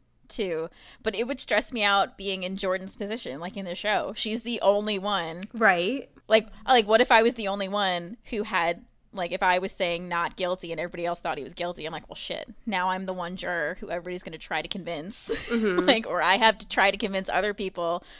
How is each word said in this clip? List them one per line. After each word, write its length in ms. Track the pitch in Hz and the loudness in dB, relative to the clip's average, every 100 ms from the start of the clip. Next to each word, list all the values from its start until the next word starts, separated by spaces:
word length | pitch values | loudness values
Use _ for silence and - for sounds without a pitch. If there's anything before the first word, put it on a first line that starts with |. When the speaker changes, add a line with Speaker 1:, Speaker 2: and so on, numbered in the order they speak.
| _ _ - | _ _ -12
Speaker 1:
too. 420 | - 190 160 165 - - - | -6 -4 -2 -6 -10 -20 -8
But 120 | 214 208 | -6 -2
it 100 | 233 | -4
would 140 | 240 | -4
stress 320 | - 214 - | 0 0 0
me 120 | 233 | 0
out 340 | 202 202 - - | 4 4 2 -2
being 260 | 196 190 | -6 -4
in 140 | 185 190 | -4 -4
Jordan's 380 | 190 185 190 - | -2 -2 -4 -8
position, 440 | 202 240 147 135 | -6 -6 -8 -8
like, 180 | 175 196 | -8 -8
in 80 | 190 | -8
the 100 | 175 | -4
show. 380 | 208 196 113 214 | 0 0 -2 -4
She's 260 | 220 233 | -4 -4
the 180 | 233 233 | -4 2
only 380 | 196 202 214 196 | 4 4 2 -2
one. 440 | 202 196 165 170 190 | 0 -2 -2 -8 -10
Speaker 2:
Right. 560 | 220 220 175 180 269 - - - | 2 4 4 2 -2 -8 -10 4
Speaker 1:
Like, 200 | 220 220 - - | 4 4 -6 4
like, 200 | 247 202 | 6 8
what 140 | 220 | 6
if 100 | 247 | 8
I 120 | 233 | 8
was 120 | 226 233 | 6 2
the 120 | 196 | -4
only 220 | 202 190 | -2 -2
one 480 | 208 196 175 170 226 - | 0 0 0 -4 -14 -8
who 180 | 220 | -6
had, 400 | 214 190 170 175 - _ _ | -2 0 0 -2 -8 _ _
like, 180 | 202 175 | -6 -4
if 100 | 185 | 0
I 180 | 190 180 | 4 4
was 120 | 190 | 0
saying 380 | - 180 170 180 | -2 -2 -2 -2
"not 260 | 170 170 - | -2 -2 -2
guilty" 360 | 180 180 170 | -2 -2 -6
and 80 | 165 | -6
everybody 240 | 170 170 170 | -6 -4 -4
else 160 | 175 | -4
thought 160 | 170 147 | -4 -6
he 60 | |
was 100 | 131 | -6
guilty? 320 | 170 175 175 156 | -6 -6 -6 -8
I'm 80 | |
like, 160 | 156 - | -10 -12
"Well, 60 | - | -12
shit. 340 | - - - 208 - | -8 -8 -8 -12 -4
Now 240 | 185 185 | -2 0
I'm 160 | 185 185 | -2 -4
the 80 | |
one 240 | 185 175 185 | -6 -6 -6
juror 400 | 180 170 151 185 | -4 -2 -4 -6
who 100 | 202 | -6
everybody's 340 | 175 170 180 | -6 -6 -10
gonna 140 | - 160 | -10 -12
try 240 | - 160 | -6 -4
to 60 | 151 | -4
convince." 640 | 196 165 165 170 - - | -6 -6 -8 -8 -10 -8
<laughs> 120 | - - | -8 -2
Speaker 2:
Mm-hmm. 400 | 233 214 180 185 | 0 2 2 4
Speaker 1:
Like, 180 | 226 220 | 4 2
or 160 | 175 | 0
I 140 | 160 196 | 4 6
have 220 | 220 220 | 6 4
to 100 | - | -2
try 240 | - 196 | 2 4
to 60 | 196 | 2
convince 320 | 202 196 190 | -2 -4 0
other 240 | 170 208 | 0 0
people 500 | 202 190 - 170 175 - | -2 -6 -4 -2 -2 -6